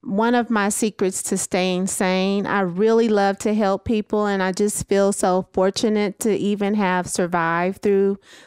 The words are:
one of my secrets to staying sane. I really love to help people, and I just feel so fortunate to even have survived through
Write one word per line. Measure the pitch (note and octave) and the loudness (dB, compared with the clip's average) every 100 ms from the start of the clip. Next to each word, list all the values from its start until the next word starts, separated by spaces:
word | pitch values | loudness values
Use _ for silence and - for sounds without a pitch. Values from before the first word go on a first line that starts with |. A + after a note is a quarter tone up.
one | - G3 A3+ A#3+ | -4 0 2 2
of | A#3 | 0
my | A3 G3+ | 0 0
secrets | G#3 A3 - F#3 F#3+ | 0 -2 0 -2 -2
to | - F#3+ | -4 -4
staying | - F#3+ F#3 F3+ F#3+ | -2 -2 0 0 -4
sane. | - F#3+ F#3 F#3+ G3 G3 | -2 0 0 0 -2 -2
I | G3+ | -2
really | F#3+ E3+ A3 A3+ A3+ | -2 0 2 2 2
love | G#3 G3 G3 | 2 2 0
to | A3+ | -2
help | G#3+ G3+ G3 | 0 0 -2
people, | - A3 G#3 G#3+ G#3 | -2 -4 0 -2 0
and | G3 | 0
I | F#3+ | -2
just | F#3 G#3 - - | 0 -2 -2 -2
feel | G3 G3 | 2 2
so | G3+ G3 F3+ F#3 | 2 0 0 -2
fortunate | - F#3+ G3 A#3 G#3+ G#3 - | 0 0 2 0 0 -2 -2
to | A3+ G3 | -2 0
even | G3+ G3+ G3+ G#3+ | 0 0 0 0
have | F#3+ F3+ F3 | 0 0 -2
survived | - F3+ F3 E3 E3+ F3+ F#3+ | -2 -2 0 0 0 -2 -2
through | G#3+ G3 G3 G3 _ - | 0 2 2 -2 _ -20